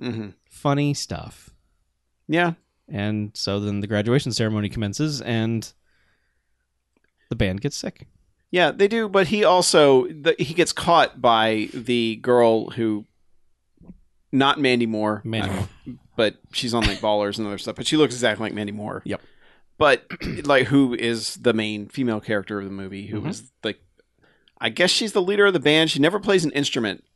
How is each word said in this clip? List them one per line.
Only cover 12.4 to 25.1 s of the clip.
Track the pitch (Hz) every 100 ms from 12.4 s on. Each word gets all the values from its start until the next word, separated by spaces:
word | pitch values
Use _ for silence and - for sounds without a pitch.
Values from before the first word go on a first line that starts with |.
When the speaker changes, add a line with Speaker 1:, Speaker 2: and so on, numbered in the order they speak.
| 117 110 -
Speaker 1:
who, | - 113 104 107 _ _ _ _ _ _ _ - - _ _ -
not | 135 135 143
Mandy | 135 123 117
Moore, | 110 107 107
Speaker 2:
Mandy | 110 113 98
Speaker 1:
uh, | 95 95 -
Speaker 2:
Moore. | - - _ -
Speaker 1:
but | 107 - _
she's | - 123
on, | 117 104
like, | 98
Ballers | 110 104 104 101
and | 107
other | 98
stuff, | - -
but | 123
she | 156
looks | 143
exactly | 123 120 104
like | 110
Mandy | 104 104
Moore. | 104 104 -
Speaker 2:
Yep. | - 190 - _ _ _ _ -
Speaker 1:
But, | 151 127 - -
<clears throat> | - 135 143
like, | 139 123
who | 139 135
is | 120 117 117 110
the | - 123
main | 110 107 104 104
female | - 127 107
character | - 107 95 104
of |
the | 98
movie, | 98 95 98 101
who | 104
Speaker 2:
Mm-hmm. | 143
Speaker 1:
is, | 202 - _
like, | 110 - _ _ _ _ _ _ _ -
I | 117
guess | 110 -
she's | - 226